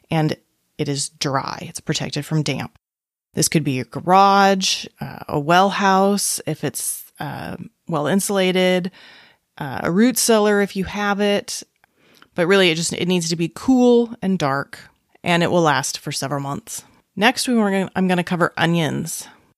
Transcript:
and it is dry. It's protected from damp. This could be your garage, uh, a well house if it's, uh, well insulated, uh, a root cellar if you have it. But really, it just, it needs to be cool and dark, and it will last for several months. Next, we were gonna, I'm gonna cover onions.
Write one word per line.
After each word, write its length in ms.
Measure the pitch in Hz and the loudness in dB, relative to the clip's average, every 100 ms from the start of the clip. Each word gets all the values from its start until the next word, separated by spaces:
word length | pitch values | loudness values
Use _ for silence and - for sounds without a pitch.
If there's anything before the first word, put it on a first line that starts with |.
| _ | _
and 260 | 160 156 - _ _ _ - | 0 0 -2 _ _ _ -8
it 120 | 143 | -4
is 180 | 139 - | -4 -6
dry. 520 | - 143 135 - - | -6 -4 -2 -4 -10
It's 180 | 170 - | -12 -10
protected 460 | - 151 147 147 - | -6 -6 -6 -8 -4
from 180 | 156 | -2
damp. 300 | 147 127 226 - _ _ _ _ _ - | -2 -4 -8 -14 _ _ _ _ _ -4
This 120 | - | 0
could 160 | 160 | 0
be 80 | 147 | 0
your 140 | 127 120 | -4 -6
garage, 1000 | 139 170 190 196 196 196 196 190 - - - | -6 2 4 6 6 4 2 -2 -4 -8 -14
uh, 200 | - - - | -14 -12 -6
a 100 | 151 | -4
well 300 | 143 180 196 | 2 4 4
house 720 | 180 196 190 196 202 - - - | 2 2 4 4 2 -2 -4 -6
if 200 | 156 143 | -6 -6
it's, 440 | - - - - - | -6 -8 -10 -14 -12
uh, 340 | 147 135 - - - _ - | -10 -10 -10 -12 -16 _ -8
well 200 | 151 147 | -4 0
insulated, 840 | 196 - 196 185 185 185 185 180 - - - - _ _ - | 0 0 0 2 2 2 2 -2 -10 -20 -20 -20 _ _ -14
uh, 220 | 143 120 | -10 -4
a 100 | - | 0
root 260 | 180 240 233 | 2 2 2
cellar 420 | - 220 208 202 | 2 4 4 2
if 160 | 202 196 | 0 -4
you 80 | |
have 380 | 170 208 208 196 | -6 -4 -4 0
it. 420 | 208 202 - - - _ _ _ _ _ - - | 0 0 -4 -12 -14 _ _ _ _ _ -10 -2
But 120 | 160 | 2
really, 220 | 196 180 | 4 4
it 60 | 160 | 2
just, 160 | 165 | -2
it 160 | - 175 | -4 -2
needs 220 | 180 165 | 0 -2
to 80 | 170 | -4
be 120 | 165 - | -4 -4
cool 580 | - 254 247 240 233 233 | 2 4 6 4 2 -4
and 160 | 190 190 | -2 0
dark, 400 | 143 139 - - - _ _ _ | 0 -2 -6 -14 -20 _ _ _
and 180 | - 170 | -2 0
it 100 | 165 | 2
will 100 | 175 | 2
last 380 | 160 131 131 - | 4 2 -2 -8
for 120 | 151 | -8
several 300 | - 135 143 | -8 -6 -6
months. 420 | 139 143 - - - _ _ | -6 -8 -10 -16 -16 _ _
Next, 320 | 190 226 240 262 | 0 0 2 0
we 100 | 233 | 2
were 140 | 202 | 2
gonna, 220 | 196 180 | 0 -2
I'm 140 | - 185 | 0 0
gonna 160 | 180 | 0
cover 300 | 175 175 170 - | 0 0 0 0
onions. 720 | 170 170 147 131 160 - - - _ | 0 2 0 -2 -6 -10 -14 -20 _